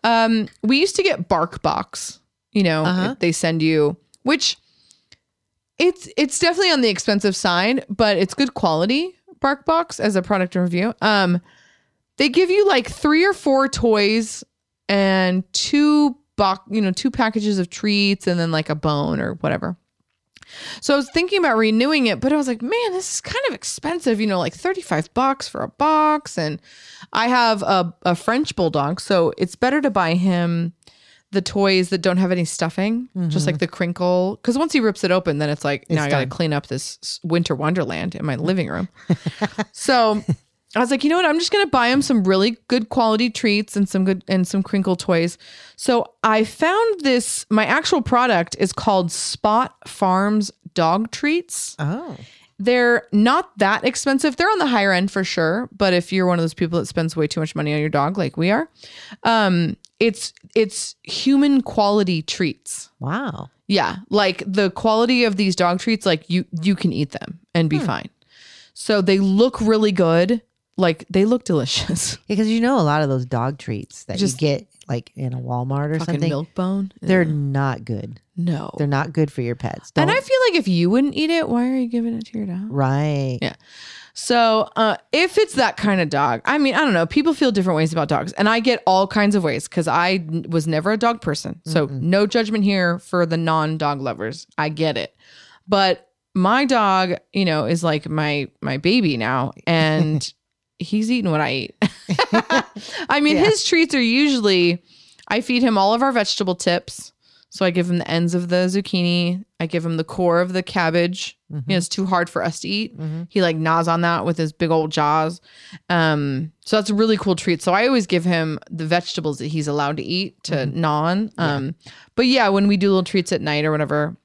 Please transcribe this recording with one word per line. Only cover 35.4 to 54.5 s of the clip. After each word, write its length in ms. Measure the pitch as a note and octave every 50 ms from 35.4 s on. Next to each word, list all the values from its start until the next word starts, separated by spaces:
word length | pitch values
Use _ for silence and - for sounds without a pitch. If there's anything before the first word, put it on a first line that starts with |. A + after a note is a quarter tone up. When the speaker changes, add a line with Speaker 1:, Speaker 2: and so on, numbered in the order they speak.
| D3+ D3
Speaker 1:
it's 140 | D3 - -
like, 200 | C#3+ C#3+ C3+ _
Speaker 2:
It's 80 | -
Speaker 1:
now 140 | E3+ D#3 D3+
I 40 | C#3+
gotta 140 | C#3+ C#3 B2+
Speaker 2:
done. 40 | C3
Speaker 1:
clean 220 | C3 - E3+ D#3 D3
up 120 | C#3+ -
this 300 | - C#3 C#3 - - - _ -
s-, 160 | - - - -
winter 300 | E3 E3+ E3+ E3+ - E3+
wonderland 640 | D3 D3 D3+ F3 F#3 D3+ - E2+ D#2 F#2 F#3 -
in 100 | - -
my 100 | D3+ C3
living 320 | - - E3 F#3+ F#3 D#3
room. 200 | - D#2+ F2 F#3 - _ - -
Speaker 2:
<laughs> 100 | - F3+ - - E3 - - A3 - - - G#3 _
Speaker 1:
So 520 | _ - - - C4 B3 A#3 A3 G#3+ G#3+ - - - - _ _ _ _ _ _ -
I 40 | G#3
was 120 | B3 A#3
like, 120 | C#4 B3 C4+
"You 60 | D4
know 80 | E4
what? 80 | F4+ F#4
I'm 140 | D#4 D4+ E4
just 120 | E4+ -
gonna 160 | - G4+ G4+
buy 200 | D4 - C4 A#3+ A#3+
him 120 | B3+ C#4+
some 220 | C#4 - C4 A3 F#3
really 340 | F#3 F#3+ F#3+ G3 A#3+ A3+ _ _
good 220 | - B3 B3 A3 -
quality 400 | - C4 A#3 A3 G#3+ G#3+ B3 A#3+
treats 460 | - - - G#3+ G3+ G#3 G#3+ - -
and 120 | G3+ G3 -
some 160 | - F#3+ F#3
good, 180 | F#3+ F#3+ F3+ -
and 200 | - G3+ F#3 F3+
some 140 | - - G3 F#3
crinkle 320 | - - G3 F#3+ G3 F3+
toys." 420 | F3 - - F3+ E3 E3 F3 - _ - - - - - - _
So 300 | - - - B3 A#3 - - _ _ -
I 200 | A3+ A3 A3 A3
found 580 | G#3+ - - D#4 E4 F#4 G#4+ A#4 A4+ G#4 F4+
this, 440 | D4+ C#4 B3+ B3 - - - - - _
my 160 | G#3+ A3 G#3+
actual 360 | - A#3+ D4+ D#4 - F#4 D4+
product 540 | A3+ - B3+ A#3+ B3+ B3+ G#3+ F3 E3+ - - -
is 120 | - F#3 -
called 380 | - - A3 G3+ F#3+ F3 E3+
Spot 640 | - - - - - - - G#3 G#3+ A#3 C4 - _ _ -
Farms 640 | - - - G3+ F#3 F#3 F#3+ G3 G#3 G#3+ G#3+ G3+ - - _ _ - _
Dog 380 | - E3 D#3+ F3 G3+ A3+ A3+
Treats. 640 | - - - D4 D#4+ F4 F4 - - - - - - -
Speaker 2:
Oh. 360 | D3+ C#3+ F3 F3 F3 - D#3+ - A#2+ - - _ _ _ _ -
Speaker 1:
They're 480 | G3 A#3+ B3 B3 B3 A#3+ A#3+ A#3 - _
not 460 | - G#3 G#3+ A#3+ C#4 F4 F#4 - _
that 280 | G3+ G#3+ F#3+ G#3+ - -
expensive. 500 | B3 B3 - - C#4 C4+ C4 - D4+ B3
They're 140 | - E4+
on 100 | G4+